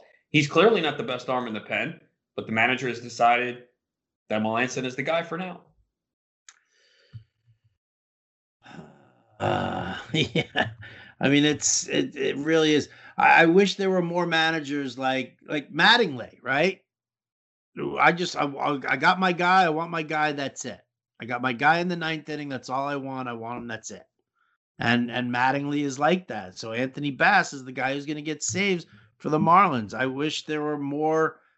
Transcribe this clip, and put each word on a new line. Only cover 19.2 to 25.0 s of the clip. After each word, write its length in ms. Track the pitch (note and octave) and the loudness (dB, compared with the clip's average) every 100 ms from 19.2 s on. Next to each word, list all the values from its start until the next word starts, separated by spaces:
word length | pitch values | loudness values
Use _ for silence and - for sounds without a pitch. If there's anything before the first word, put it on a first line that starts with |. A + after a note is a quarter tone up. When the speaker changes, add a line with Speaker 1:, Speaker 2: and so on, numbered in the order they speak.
| F#3 | 0
Speaker 2:
guy. 320 | E3+ F3 F#3+ | 0 2 4
I 60 | F3 | 4
want 200 | D#3 E3+ | 0 -4
my 140 | E3 | -6
guy. 280 | D#3 D#3 D3+ | -4 -2 -2
That's 320 | C#3+ C3+ - B2+ | -2 -6 -8 -12
it. 160 | F#2+ _ _ _ - | -12 _ _ _ -16
I 60 | A2+ | -8
got 160 | B2 | -4
my 120 | B2+ | -2
guy 260 | A#2+ C#3+ E3+ | 2 4 4
in 80 | F3 | 0
the 80 | E3+ | -4
ninth 340 | D#3+ D#3+ D3+ | -4 -6 -8
inning. 200 | D3+ D3 | -10 -8
That's 200 | D3 - | -10 -6
all 180 | C3 C#3 | -4 -4
I 80 | C#3+ | -6
want. 300 | C3+ C3 B2+ | -6 -8 -8
I 60 | |
want 240 | A#2 A2+ A#2+ | -8 -10 -10
him. 100 | A#2 | -10
That's 220 | A2 - | -12 -12
it. 160 | F#2+ - _ _ _ _ _ _ - | -18 -20 _ _ _ _ _ _ -4
And, 320 | A2+ A#2+ | 0 0